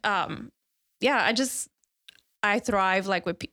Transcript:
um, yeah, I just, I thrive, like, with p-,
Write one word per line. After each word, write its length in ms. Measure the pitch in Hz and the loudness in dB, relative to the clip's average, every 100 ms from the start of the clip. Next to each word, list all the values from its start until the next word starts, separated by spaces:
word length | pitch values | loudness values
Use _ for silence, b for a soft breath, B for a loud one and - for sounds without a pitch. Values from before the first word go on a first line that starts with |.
um, 460 | 214 190 - - - _ _ _ _ - | -2 0 -2 -6 -12 _ _ _ _ -2
yeah, 220 | 254 269 | 2 2
I 80 | 147 | 2
just, 360 | 233 262 - - _ _ _ - - _ _ | 2 -2 -4 -10 _ _ _ -20 -20 _ _
I 160 | 208 208 | 0 0
thrive, 480 | 226 202 190 190 196 | 0 0 2 0 0
like, 180 | 185 | -2
with 140 | 180 170 | -2 -6
p-, 100 | - | -2